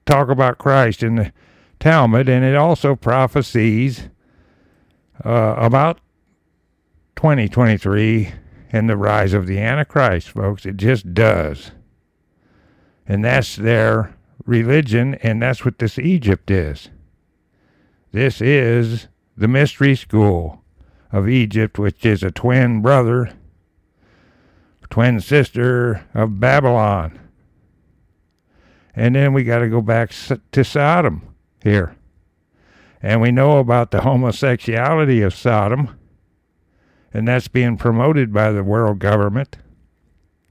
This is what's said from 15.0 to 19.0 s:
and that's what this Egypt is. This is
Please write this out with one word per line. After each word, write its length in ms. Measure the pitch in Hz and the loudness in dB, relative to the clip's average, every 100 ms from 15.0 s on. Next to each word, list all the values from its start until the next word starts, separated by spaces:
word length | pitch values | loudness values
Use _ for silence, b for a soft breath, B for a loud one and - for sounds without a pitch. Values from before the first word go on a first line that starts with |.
| 131 135 | -2 -2
and 260 | 117 110 | -4 -2
that's 240 | 123 131 123 | -2 -2 -4
what 140 | - | -4
this 200 | 113 - | -6 -4
Egypt 500 | 147 180 110 92 - | -2 0 0 -2 0
is. 400 | 95 76 71 - - _ _ _ _ _ _ _ _ _ _ _ | -2 -2 -8 -16 -20 _ _ _ _ _ _ _ _ _ _ _
This 300 | 98 131 - | -2 -2 0
is 640 | 117 143 120 120 113 117 | 0 2 2 0 0 -4